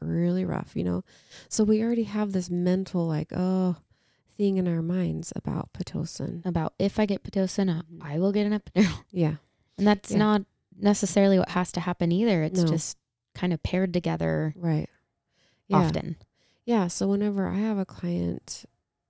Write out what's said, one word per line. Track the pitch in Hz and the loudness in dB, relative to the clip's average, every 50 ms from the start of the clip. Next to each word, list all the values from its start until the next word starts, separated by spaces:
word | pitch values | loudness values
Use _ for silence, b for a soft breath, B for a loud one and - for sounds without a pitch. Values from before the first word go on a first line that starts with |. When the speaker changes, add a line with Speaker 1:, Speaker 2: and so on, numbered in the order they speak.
Speaker 1:
really | - 165 165 165 170 175 180 185 185 | -6 -4 -2 0 0 0 0 0 -2
rough," | - - - - - - | -2 -4 -4 -6 -6 -6
you | - 175 | -4 -2
know? | 180 175 180 - B B B B B B B B B | -2 -2 -4 -6 B B B B B B B B B
So | - - 214 | 0 0 2
we | 208 220 214 | 4 4 2
already | 226 233 240 233 220 | 2 0 0 -2 -2
have | 208 208 214 214 202 190 | -2 -2 -2 -2 -2 -2
this | 185 180 180 | -4 -2 -2
mental, | 175 175 175 180 185 190 190 - - 180 170 | -2 0 2 2 2 0 0 -2 -2 -2 -2
like, | 165 156 151 - - - | 0 -2 -2 -4 -4 -4
oh, | - 185 185 185 185 185 180 175 - - _ _ _ _ _ _ _ _ _ _ | -2 0 0 2 2 2 0 0 -2 -8 _ _ _ _ _ _ _ _ _ _
thing | - 202 196 196 | -2 0 0 2
in | 190 180 | 2 0
our | 180 170 165 | 0 0 0
minds | 165 165 180 185 175 165 160 160 160 - - | -2 -2 0 0 0 -2 -2 -4 -6 -8 -10
about | - - - - - - - - | -8 -6 -6 -4 -6 -6 -8 -10
Pitocin. | - 175 - - - 165 165 - - - - 170 170 - | -12 -10 -8 -6 -6 -6 -6 -8 -8 -8 -8 -8 -6 -4
Speaker 2:
About | 185 170 165 160 - - - | -4 -2 -2 -2 -4 -2 -2
if | 190 196 - 220 | -2 -2 0 0
I | 214 | 0
get | 196 196 - - | 0 -2 -4 -6
Pitocin, | - - 196 190 185 - 208 196 190 | -6 -2 -2 -2 -2 0 0 0 0
I, | 165 165 | 0 -2
Speaker 1:
Mm-hmm. | 165 160 170 165 - | -4 -10 -16 -16 -12
Speaker 2:
I | 147 147 165 | -6 -2 0
will | 185 202 | 0 2
get | 196 214 208 | 2 2 0
an | 208 214 202 | 0 0 -2
epidural. | - - - - 214 175 151 - - | -4 -2 2 4 4 4 2 -4 -12
<laughs> | _ | _
Speaker 1:
Yeah. | 202 180 165 156 156 - _ _ _ _ _ _ _ | -2 0 0 0 0 -4 _ _ _ _ _ _ _
Speaker 2:
And | - 196 | 2 4
that's | 208 208 202 - - | 4 4 2 0 0
Speaker 1:
Yeah. | 208 | 2
Speaker 2:
not | 208 214 214 214 202 196 _ _ _ _ _ - | 4 4 4 4 2 0 _ _ _ _ _ -6
necessarily | - 202 202 208 - 202 - - 202 196 196 196 185 | 0 4 4 4 4 2 2 4 4 6 6 6 4
what | - - | 2 2
has | - 180 180 - - | 0 -2 -2 -2 -4
to | 175 | -4
happen | 170 180 180 - 175 170 | -4 -4 -2 0 0 2
either. | 170 190 233 233 190 165 156 | 2 2 2 2 2 2 2
It's | 160 185 180 | 0 2 2
Speaker 1:
No. | 170 | 2
Speaker 2:
just | 160 165 165 - - - _ _ _ _ _ _ _ - | 2 2 0 -2 -6 -10 _ _ _ _ _ _ _ -8
kind | - 180 180 170 | -4 -2 -2 -2
of | 147 - | -2 -4
paired | - - 185 190 180 170 | -2 -2 0 0 0 -2
together | 175 - 165 160 160 165 160 160 156 156 156 147 | -2 -2 -2 -2 -2 0 0 0 0 0 -2 -4
Speaker 1:
Right. | 180 170 165 156 151 156 - _ _ _ _ _ _ _ _ _ _ _ _ _ _ _ | -4 -2 0 0 0 -2 -4 _ _ _ _ _ _ _ _ _ _ _ _ _ _ _
Yeah. | - 196 | 2 4
Speaker 2:
often. | 160 175 156 156 - - - 160 - - _ _ _ _ _ _ _ - | 4 4 4 0 -2 -4 -6 -10 -12 -14 _ _ _ _ _ _ _ -2
Speaker 1:
Yeah. | 233 240 214 185 | 0 2 2 2
So | 175 - - 196 | 0 -2 -2 0
whenever | 196 202 202 208 208 202 196 190 | 0 0 0 0 0 -2 -2 -2
I | 180 180 196 | -2 -2 -2
have | 214 220 214 | -2 -2 -2
a | 196 185 | -2 -4
client | - - - - 175 175 175 175 170 - - - - - - - - _ _ _ _ _ _ _ | -6 -8 -8 -6 -4 -2 -2 -2 -2 -4 -6 -8 -12 -14 -14 -16 -20 _ _ _ _ _ _ _